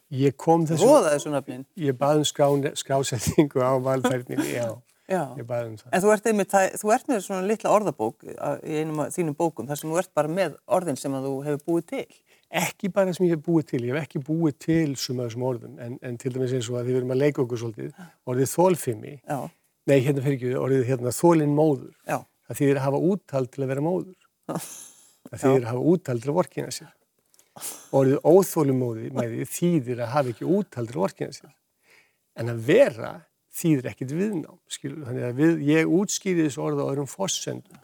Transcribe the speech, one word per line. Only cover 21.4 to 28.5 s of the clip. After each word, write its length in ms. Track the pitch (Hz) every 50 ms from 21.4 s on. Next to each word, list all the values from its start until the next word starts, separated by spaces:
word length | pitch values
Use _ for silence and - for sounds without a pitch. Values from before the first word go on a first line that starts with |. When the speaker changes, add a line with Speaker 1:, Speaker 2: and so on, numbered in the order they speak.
| 151 147 147 147 156 160 143 127 - - - _
Speaker 2:
Já. 180 | _ - 151 123 135 _ _ _
Speaker 1:
Það 180 | _ _ 127 -
þýðir 220 | 147 139 139 131
að 60 | 131 139
hafa 140 | 135 143 147
úthald 480 | 170 208 196 - - - 135 131 117
til 120 | - - 135
að 80 | 131
vera 120 | 135 139 147
móður. 340 | 165 185 180 156 185 185 _ _ _ _ _ _ -
Speaker 2:
Já. 80 | 147 156 - - - - - - - _ _ _ _ _
Speaker 1:
Það 180 | _ - - -
þýðir 140 | - 135 131
Speaker 2:
Já. 100 | 131 120
Speaker 1:
að 60 | 113
hafa 140 | 123 123 131
úthald 380 | 147 180 180 - - 123 117
til 80 | 117 139
að 60 | 147
vorkenna 360 | 180 175 - _ 151 139 127
sér. 180 | 120 - 160 - _ _ _ _ _ _ _ _ _ _ _ _ _ - - - - - - -
Orðið 260 | - 135 135 131 135 -
óþolinmóði, 880 | - 147 165 196 185 -